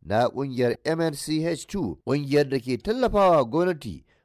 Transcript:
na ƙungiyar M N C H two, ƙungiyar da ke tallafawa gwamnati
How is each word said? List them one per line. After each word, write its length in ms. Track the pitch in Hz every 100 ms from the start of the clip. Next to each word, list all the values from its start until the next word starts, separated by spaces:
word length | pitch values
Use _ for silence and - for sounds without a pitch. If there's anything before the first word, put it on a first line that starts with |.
na 260 | - 104 123
ƙungiyar 460 | 123 139 123 123 113 -
M 140 | 160
N 100 | 165
C 320 | 143 - 156
H 220 | 165 160 -
two, 320 | 202 123 78 -
ƙungiyar 420 | 139 139 143 143
da 80 | 135
ke 200 | 120 123
tallafawa 640 | - 240 247 208 190 165
gwamnati 580 | 120 143 180 165 120 71 _ _